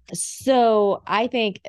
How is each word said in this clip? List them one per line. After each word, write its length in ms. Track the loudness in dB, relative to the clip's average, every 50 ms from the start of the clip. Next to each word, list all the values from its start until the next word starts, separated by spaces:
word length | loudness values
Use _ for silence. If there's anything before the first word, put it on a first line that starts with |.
| _ -14 -12
So 920 | -10 -10 -10 -12 -6 -2 0 2 4 4 4 4 4 2 2 0 -2 -4
I 220 | -4 -2 -2 -2 -2
think, 340 | -2 -2 -2 -2 -4 -6 -12